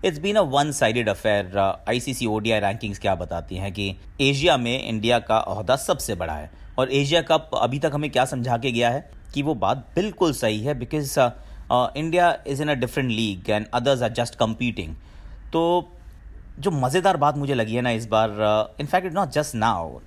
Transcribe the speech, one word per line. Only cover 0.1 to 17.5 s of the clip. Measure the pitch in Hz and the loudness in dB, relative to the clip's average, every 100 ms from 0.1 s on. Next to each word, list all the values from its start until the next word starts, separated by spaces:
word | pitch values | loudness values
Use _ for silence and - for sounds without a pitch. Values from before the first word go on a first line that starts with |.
| 151 | 0
been | 185 214 | 0 2
a | 170 135 | 4 2
one-sided | 151 139 117 117 107 | 2 2 2 2 0
affair। | 98 110 101 95 | 0 2 2 0
Uh, | 98 98 - - | 2 2 0 -2
आईसीसी | 120 120 123 117 | -2 -2 -4 -2
ओडीआई | 107 107 107 | -2 0 2
रैंकिंग्स | 101 110 110 98 | 0 -2 -6 -4
क्या | 101 92 | -2 -2
बताती | 90 85 78 90 | -2 -6 -6 -8
हैं | 98 | -6
कि | 95 98 92 - - | -4 -6 -6 -14 0
एशिया | 139 139 165 143 | 2 4 2 2
में | 120 127 | 2 -2
इंडिया | - 110 110 120 | -2 -2 2 2
का | 110 110 | 4 0
ओहदा | - 95 110 135 | 2 -4 0 0
सबसे | - 165 - 95 | 0 -2 -2 -4
बड़ा | 85 | -4
है | 76 76 - - - | -6 -10 -16 -10 -2
और | 131 | 0
एशिया | 135 139 165 | 2 2 2
कप | 160 160 - - | 4 0 2 0
अभी | 120 143 | 0 0
तक | 156 | -2
हमें | 143 151 | -2 -2
क्या | 123 135 | 0 0
समझा | 131 120 117 | 0 -2 0
के | 131 | 0
गया | 120 120 | 2 2
है | 131 - - - | 0 -6 -18 -8
कि | 139 | -2
वो | 143 131 | -2 0
बात | 95 131 - - | 0 0 -2 -2
बिल्कुल | 208 - 170 | -2 2 2
सही | 131 117 107 | 2 0 0
है, | 120 139 | -2 -4
because, | 120 156 139 147 | -4 -4 -2 2
uh, | 123 - - - - | 2 0 -16 -16 0
uh, | 123 123 143 | 2 2 -2
India | 160 175 175 - - | 0 4 4 2 -4
is | 139 151 | -4 0
in | |
a | 139 | 0
different | 120 - 131 110 | 0 -2 -2 0
league | 110 95 92 107 | 0 -2 0 -2
and | 92 123 | 0 -2
others | 120 135 120 | -2 0 -2
are | 117 | -2
just | 117 - | -4 0
competing। | 113 110 123 110 82 82 - - - - - | 0 0 -4 -4 -8 -10 -16 -18 -18 -16 -4
तो | 165 170 180 175 - - - - - - - | 0 2 2 -2 -16 -20 -20 -20 -20 -18 -6
जो | 170 | -2
मज़ेदार | 151 127 165 190 165 | 0 2 4 4 4
बात | 143 147 | 2 2
मुझे | 143 | 0